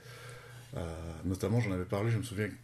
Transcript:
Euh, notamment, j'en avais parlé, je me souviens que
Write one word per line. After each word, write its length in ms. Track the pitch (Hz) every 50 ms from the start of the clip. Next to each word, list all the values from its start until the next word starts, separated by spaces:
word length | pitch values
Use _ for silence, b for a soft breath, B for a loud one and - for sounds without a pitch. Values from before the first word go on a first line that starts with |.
| B B B B B B B B B B B B B B -
Euh, 220 | - 85 82 82 80 82 82 80 80 -
notamment, 340 | 90 95 - - 98 113 120
j'en 100 | 117 101
avais 140 | 92 90 90
parlé, 260 | - 104 101 107 117
je 60 | 117
me 60 | 113
souviens 260 | - - 95 101 107 104
que 60 | - -